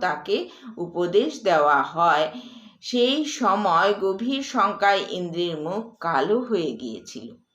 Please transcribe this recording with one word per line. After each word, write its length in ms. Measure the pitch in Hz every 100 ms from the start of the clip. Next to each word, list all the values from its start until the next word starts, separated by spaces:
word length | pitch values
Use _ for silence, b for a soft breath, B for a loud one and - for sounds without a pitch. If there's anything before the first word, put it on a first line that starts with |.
তাকে 500 | 180 151 - 214 - B 254 -
উপদেশ 680 | 170 175 175 196 294 -
দেওয়া 400 | 190 156 147 143
হয়। 500 | 135 160 170 151 156 247 B B B B
সেই 440 | - 247 247 294
সময় 720 | 294 - 220 196 196 165 196 202
গভীর 420 | 190 190 240 269
শঙ্কায় 600 | 269 247 202 196 202 196 -
ইন্দ্রের 520 | 180 175 165 175 156
মুখ 360 | 156 202 226 -
কালো 400 | 170 147 165 233
হয়ে 320 | 247 202 151
গিয়েছিল। 640 | 113 123 101 - 120 113 - _